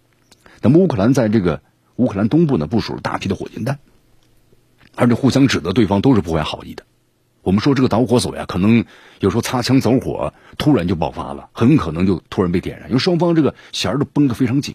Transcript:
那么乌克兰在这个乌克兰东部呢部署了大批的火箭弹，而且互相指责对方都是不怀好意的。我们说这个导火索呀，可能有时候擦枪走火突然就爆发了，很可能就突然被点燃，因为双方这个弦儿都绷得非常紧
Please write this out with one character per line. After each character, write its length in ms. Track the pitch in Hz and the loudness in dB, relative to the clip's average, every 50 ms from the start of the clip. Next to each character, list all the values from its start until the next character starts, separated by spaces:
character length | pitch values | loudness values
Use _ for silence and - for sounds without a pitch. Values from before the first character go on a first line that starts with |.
| _ _ _ _ _ _ _ _ _ - - - | _ _ _ _ _ _ _ _ _ -20 -8 -2
那 80 | - 104 | 2 4
么 80 | 143 170 | 6 6
乌 80 | 190 | 4
克 100 | 170 - | 4 2
兰 160 | 98 95 120 | 2 2 2
在 160 | 139 139 117 107 | 2 2 2 2
这 120 | 107 113 | 2 2
个 200 | 90 87 76 - _ _ _ _ _ _ _ | 0 0 -2 -4 _ _ _ _ _ _ _
乌 120 | - 120 123 | -4 -2 -2
克 80 | 95 | -2
兰 140 | 98 107 110 | -2 -2 0
东 160 | - 160 175 | 2 2 2
部 100 | 147 127 | 2 0
呢 100 | 95 76 | -2 -2
部 140 | 80 113 107 | -2 -2 -2
署 140 | 82 - 65 | -2 -4 -6
了 80 | - | -8
大 160 | - - - - | -8 -8 -6 -6
批 100 | - 95 | -4 -6
的 60 | 95 | -6
火 160 | - - - | -6 -8 -12
箭 140 | - - 107 | -10 -8 -6
弹， 140 | 127 139 - _ _ _ _ _ _ _ _ _ _ _ _ _ _ _ _ _ _ _ _ _ _ _ | -6 -6 -8 _ _ _ _ _ _ _ _ _ _ _ _ _ _ _ _ _ _ _ _ _ _ _
而 120 | - 123 120 | -2 0 0
且 40 | |
互 160 | 120 - - 123 | 2 2 2 2
相 180 | - 135 139 | 2 4 2
指 140 | 131 - 87 | 2 0 -2
责 140 | 80 85 95 | -4 -2 0
对 120 | 104 110 | 0 2
方 140 | 87 101 98 | 2 2 2
都 140 | - 135 135 | 2 2 2
是 80 | 101 | 2
不 100 | 82 80 | 0 0
怀 100 | 80 80 | -2 -2
好 220 | 76 - - - - | -4 -4 -8 -12 -12
意 100 | - - | -16 -18
的。 100 | - - _ _ _ _ _ _ _ _ _ _ _ | -18 -20 _ _ _ _ _ _ _ _ _ _ _
我 100 | - 98 | -2 0
们 80 | 95 107 | 0 2
说 140 | - 147 135 | 2 2 2
这 80 | 127 | 2
个 60 | 131 117 | 0 0
导 160 | - 107 127 | 2 0 0
火 140 | 98 120 123 | 2 2 0
索 140 | - - 64 | 0 -2 -6
呀， 120 | - 82 - | -8 -10 -6
可 100 | - 90 | -4 0
能 280 | 92 107 117 117 92 - - - - - - - | 2 4 4 4 2 -2 -8 -20 -20 -20 -8 -2
有 80 | - 98 | -2 0
时 80 | 95 | 0
候 60 | 117 | -2
擦 180 | 107 - - 123 | -4 -4 -4 -4
枪 180 | 117 - 131 135 | 0 2 2 2
走 220 | - 107 127 127 | 2 2 0 0
火 320 | - - 60 - - - - _ _ - - | 0 -4 -6 -6 -6 -8 -8 _ _ -18 -10
突 180 | - - 147 143 | -4 0 2 2
然 140 | 107 85 90 | 2 2 0
就 80 | 98 | -2
爆 140 | 78 82 67 | -2 -4 -4
发 240 | - - 71 62 71 | -6 -8 -10 -10 -12
了， 160 | 69 - - | -14 -16 -12
很 240 | - - 113 123 160 | -4 0 2 4 4
可 160 | 139 90 85 | 4 2 -2
能 140 | 78 82 92 | -4 -2 0
就 160 | 95 92 80 - - | 0 0 -2 -4 -6
突 100 | - - | -4 -2
然 100 | 95 87 | -2 0
被 80 | 87 90 | -2 -2
点 220 | - 90 - - | -4 -6 -12 -12
燃， 80 | - - | -8 -4
因 60 | 110 | -2
为 40 | 131 | -2
双 200 | - 185 175 160 | 0 0 0 2
方 160 | 180 170 170 | 2 2 2
这 80 | 160 | 2
个 120 | 143 113 - - - - | 2 0 0 -4 -12 -14
弦 220 | - - - 92 | -10 -6 -4 -4
儿 60 | 104 143 | -2 -4
都 80 | 139 | -4
绷 220 | - - 143 147 135 | -2 0 0 2 2
得 60 | 110 | 2
非 120 | - 135 | 0 -2
常 160 | 120 135 143 | 0 0 -2
紧 120 | - - | -4 -6